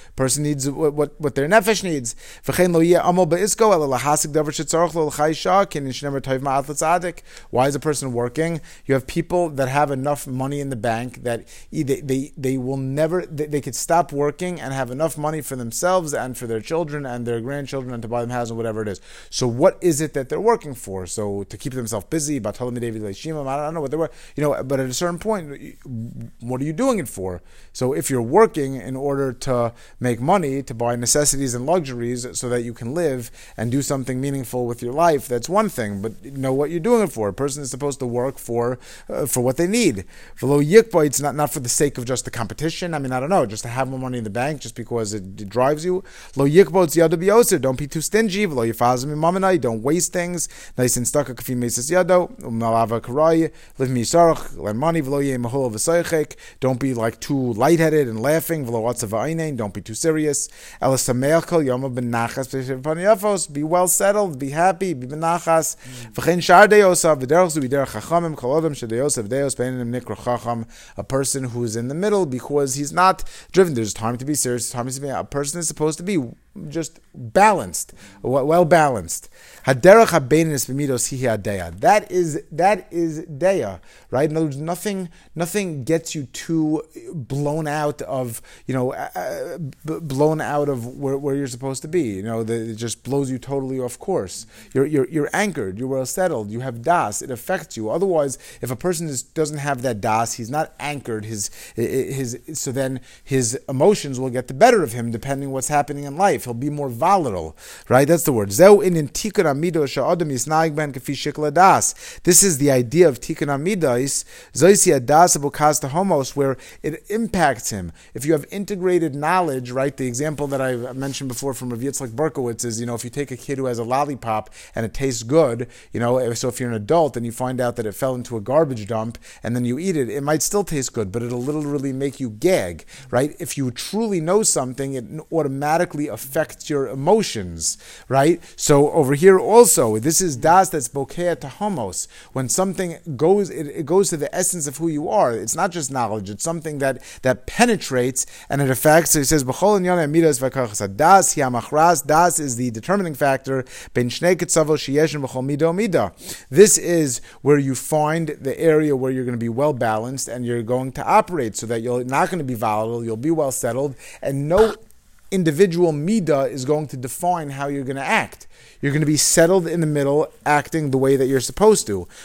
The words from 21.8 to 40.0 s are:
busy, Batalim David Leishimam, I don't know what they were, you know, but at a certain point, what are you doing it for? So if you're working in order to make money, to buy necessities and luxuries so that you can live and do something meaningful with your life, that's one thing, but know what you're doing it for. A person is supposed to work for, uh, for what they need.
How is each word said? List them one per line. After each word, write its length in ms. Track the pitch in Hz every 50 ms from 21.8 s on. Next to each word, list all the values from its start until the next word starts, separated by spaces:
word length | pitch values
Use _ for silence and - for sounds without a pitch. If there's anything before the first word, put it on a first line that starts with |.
| 117 107 113 104 95 -
busy, 340 | 156 165 147 147 151 131
Batalim 360 | 104 107 101 - 123 123 120 120
David 260 | 117 120 110 110 107
Leishimam, 440 | 101 98 - - 160 156 151 139 131
I 80 | 135
don't 180 | 147 147 151 165
know 60 | 170
what 120 | 147 131
they 60 | 143 160
were, 140 | 165 147 - - - - -
you 80 | - 151
know, 180 | 143 135 -
but 200 | - 131 139 135
at 80 | 131 127
a 40 | 123
certain 260 | - 175 175 175 165
point, 260 | - 214 220 196 160 147 139 - - - - - - 139 123 113 113 120 - - - - - -
what 180 | 117 120 127 127
are 60 | 139
you 80 | 151 156
doing 240 | 160 254 269 247 196
it 100 | 143 -
for? 340 | - - 92 92 90 87 - - - - - -
So 220 | - - 127 123 143
if 160 | 165 131 -
you're 120 | 135 123
working 540 | 117 117 147 208 226 - - 156 139 135 135
in 200 | 127 - 131 131
order 360 | 131 139 143 139 139 139 131
to 400 | 123 - - 135 127 123 117 113 - - - - - -
make 200 | 123 123 120 110
money, 440 | 123 151 190 202 165 139 135 139 127
to 100 | - 123
buy 220 | 113 120 120 120
necessities 580 | 120 120 117 - 147 147 139 - 135 139 131 117
and 120 | 120 123
luxuries 600 | 147 175 185 151 135 127 120 117 117 127 123 123 123 - -
so 120 | - 123
that 140 | 123 123 117
you 100 | 120 113
can 200 | - 120 117 139
live 380 | 180 175 151 131 127 120 - - - - - -
and 160 | - 110 117
do 100 | 120 143
something 380 | 131 - 143 135 123 139 127 127
meaningful 460 | 135 143 139 139 127 - - 127 123
with 160 | 120 120 -
your 120 | 120 120 127
life, 340 | 151 170 175 156 135 - -
that's 200 | 123 120 120 -
one 220 | 175 208 220 196
thing, 320 | - - 113 104 101 98
but 240 | 98 113 104 - -
know 260 | 131 139 139 131 131
what 200 | 131 135 147 147
you're 80 | 170 170
doing 240 | 160 226 240 226 208
it 80 | 151
for. 180 | - 113 107 101
A 40 | 92
person 280 | - 139 143 135 147
is 80 | 143 127
supposed 300 | 135 127 143 143 135 -
to 80 | 131 123
work 320 | 117 120 123 139 131 -
for, 400 | - - 117 117 117 123 127 123 - - - - - -
uh, 160 | 208 - 147
for 160 | 127 - 127
what 160 | 120 127 127 -
they 100 | 170 180
need. 380 | 214 247 233 165 110 95